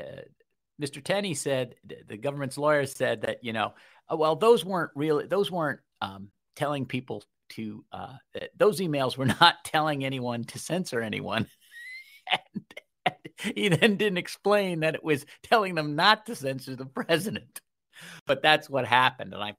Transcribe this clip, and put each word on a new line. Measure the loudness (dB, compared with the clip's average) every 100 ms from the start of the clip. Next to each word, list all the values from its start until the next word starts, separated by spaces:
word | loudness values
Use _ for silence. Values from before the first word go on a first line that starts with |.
uh, | -16 -16 -18 _ _ _ _ -8
Mister | -8 -6
Tenney | -4 -2 -2
said, | -4 -2 -2 -4 -10 -18
th-, | -18 -14
the | -6
government's | -6 -4 -6 0
lawyer | 2 2 0
said | -2 -2 0
that, | -4 -6
you | -4
know, | -2 -4 -6 -20 _ -6
"Oh, | 0
well, | 2
those | 4 6 6
weren't | 4 -4 -4 -2
really, | 0 0 0
those | 0 0
weren't, | 0 -2 -4 _ _
um, | -8 -8 -18 _ _ -6
telling | -4 -2
people | -4 -6 -6 -10 -12 _ -16
to, | -12 -10 -12 -14
uh, | -14 -12 -16 _
th-, | -12 -12 2
those | 2 2
emails | -2 0 -2 0
were | 0
<laughs> | 6
not | 4 4
telling | -2 0 0 -2
anyone | -4 -4 -4 -6
to | -8 -10
censor | -4 -4 -2 -4
anyone." | -4 -4 -4 -4 -4
<laughs> | _ _ -18 -16 -16 -18 -18 -4
And, | -4 -4 -12 -12 -18 -20 _
and | -6 -6 -12 -8 -6
he | 0 2
then | 4 4 4
didn't | 2 0
explain | -4 -4 2 4 2 0
that | 0
it | 0
was | 0 0 -2 -18
telling | 2 4 4
them | -2 -2
not | 4 4 4 0
to |
censor | -6 -6 -6 -8
the | -12 -8
president. | -8 0 2 0 -8 -12 -20 -20 _ _ -20 -20 -10 -2
But | 2
that's | 4 4 2
what | -2 4
happened, | 4 4 0 -8
and | -8
I | -8